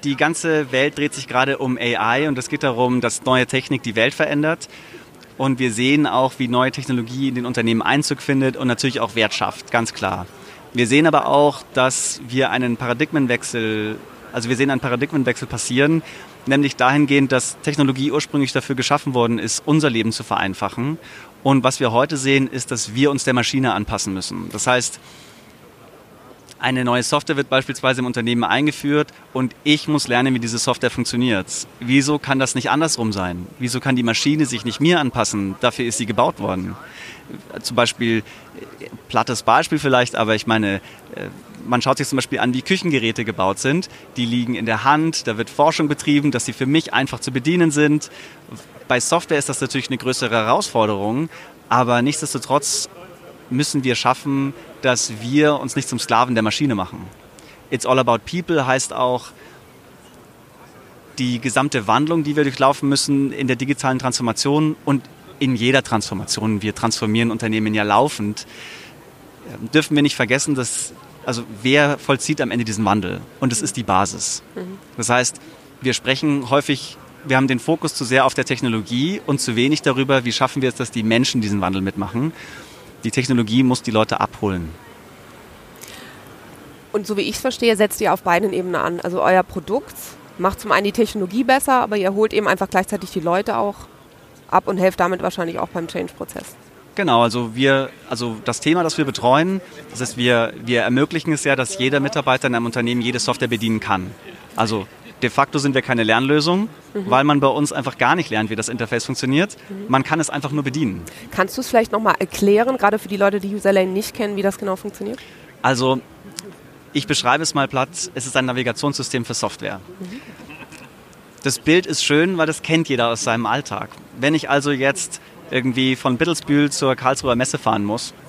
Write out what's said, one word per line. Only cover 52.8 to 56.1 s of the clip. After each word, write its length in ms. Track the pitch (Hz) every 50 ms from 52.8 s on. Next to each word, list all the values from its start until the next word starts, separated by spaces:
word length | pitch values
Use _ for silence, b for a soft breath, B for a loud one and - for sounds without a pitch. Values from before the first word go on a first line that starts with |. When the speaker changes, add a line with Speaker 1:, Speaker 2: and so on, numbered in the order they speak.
| - - - - - - - - - - - - - -
Speaker 1:
müssen 340 | - 127 147 - - 147 127
wir 100 | 131 120
schaffen, 600 | - - 127 127 - - 143 139 139 139 139 135 B B B B -
dass 320 | - 131 123 120 - - 117 104
wir 380 | 110 120 131 147 151 151 147 135
uns 160 | - 131 -
nicht 120 | 139 131 -
zum 100 | - 117
Sklaven 360 | - -